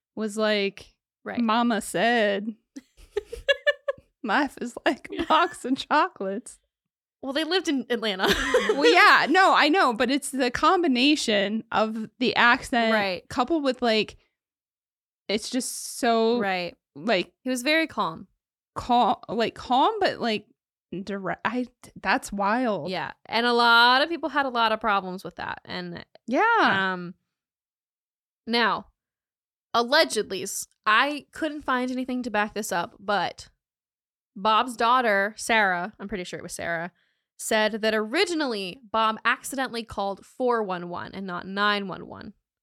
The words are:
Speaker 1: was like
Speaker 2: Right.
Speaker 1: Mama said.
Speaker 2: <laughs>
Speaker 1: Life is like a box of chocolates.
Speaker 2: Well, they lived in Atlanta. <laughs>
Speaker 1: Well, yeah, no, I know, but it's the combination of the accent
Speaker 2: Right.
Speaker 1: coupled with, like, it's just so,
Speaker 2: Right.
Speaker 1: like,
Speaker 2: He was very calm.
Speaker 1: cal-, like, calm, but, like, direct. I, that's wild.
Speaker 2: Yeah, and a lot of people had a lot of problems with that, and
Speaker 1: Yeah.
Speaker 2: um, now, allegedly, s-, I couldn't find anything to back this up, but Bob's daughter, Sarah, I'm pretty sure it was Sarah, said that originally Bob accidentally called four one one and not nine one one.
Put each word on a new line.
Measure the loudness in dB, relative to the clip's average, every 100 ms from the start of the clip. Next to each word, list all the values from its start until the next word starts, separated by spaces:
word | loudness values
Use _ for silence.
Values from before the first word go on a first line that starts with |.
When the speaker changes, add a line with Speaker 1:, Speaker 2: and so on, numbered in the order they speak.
| _ -8
Speaker 1:
was | -6 -2
like | 0 0 0 -4 -16 _ _ _
Speaker 2:
Right. | -8 -2
Speaker 1:
Mama | 0 2 2 0
said. | -2 0 2 2 2 0 -4 -10 _ -20 -20 _ -12 -8
Speaker 2:
<laughs> | -8 -4 -2 0 0 -2 -4 -10 _ _
Speaker 1:
Life | -2 0 0 -4
is | -10 -4
like | -2 -2 -4 -6
a |
box | 0 2 2 -2
of | -4 -4
chocolates. | 0 0 0 -2 -8 -8 -10 -20 _ _ _ _ _ _
Speaker 2:
Well, | -6
they | -4
lived | -2 -2 0
in | -2 -2
Atlanta. | -2 -2 0 0
<laughs> | 0 0 0 2 2
Speaker 1:
Well, | 6
yeah, | 8 8 8 6
no, | 6 6
I | 6 6
know, | 4 4
but | 2 0
it's | 0 -2
the | -2 -2
combination | 2 2 4 2 2 4 2 2 0 0 -2 -4
of | -2 0 -2 -10 -2
the | 0 4
accent | 4 4 0 0 2
Speaker 2:
Right. | 2 0 -4 -6
Speaker 1:
coupled | -4 0 0
with, | 0 0
like, | 0 2 0 -6 _ _ _ _ _ _ _ _ _ _ -4
it's | -4 -2
just | -4 -4 -8 -12 -4
so, | 0 2 2 0
Speaker 2:
Right. | -2 -4 -6 -12 _
Speaker 1:
like, | -8 -2 0 -2 _
Speaker 2:
He | -6
was | -4
very | 0 0 0
calm. | -2 -4 -6 -14 _ _ _ _ -10
Speaker 1:
cal-, | 0 2 2 0 -4
like, | -4 -4
calm, | -4 -2 2 2 2
but, | 0 0
like, | -2 -4 -6 _ _ _ _ -10
direct. | -8 -6 -6 -6 -6
I, | -4 -6 _ -20 -8
that's | -2 -2 -2
wild. | -4 0 0 0 -2 -4
Speaker 2:
Yeah, | -6 -8 -12
and | -6 0 2
a |
lot | 4 6 8 8 6
of | 2
people | -2 -4
had | -2
a | 0
lot | 0 0
of | 0
problems | 0 0 -2 -8
with | -10 -12
that, | -10 -10
and | -10 -12 -10 -12 -16 -16 -4
Speaker 1:
Yeah. | 0 2 4 2 2 0
Speaker 2:
um, | -4 -8 -14 _ _ _ _ _ _ _ _ _ _ _ _ -4
now, | 0 0 -2 -8 _ _ _ _ _ _ _ _
allegedly, | -2 2 4 4 0 -6 -6
s-, | -8 -10 -12 _
I | 0 2 2 -2 -12
couldn't | -6 -6 -4
find | -4 -2 -2
anything | -4 -6 -6
to | -4
back | -2 -2
this | -4 -4
up, | -4 -4 -8
but | -4 -2 -2 -6 -18 _ _ _ _ _ _ _ _ -4
Bob's | 2 2 2 0
daughter, | 2 4 4 2 0 -4
Sarah, | 0 2 2 0 -4 -10
I'm | -10
pretty | -10
sure | -10 -12
it |
was | -12
Sarah, | -10 -6 -6 -8 -14 _ _ _ -12
said | -2 0 0 0
that | 0
originally | 0 0 0 0 0 -2 -4 -8 -12 -6
Bob | 0 0 0
accidentally | -2 -2 -4 -6 -6 -6
called | -10 -6 -6 -6
four | -12 -4 0 0
one | -2 -6 -8
one | -10 -12
and | -12 -10
not | -10 -8
nine | -2 0 0 -4
one | -10 -14
one. | -16 -18 -20 _ _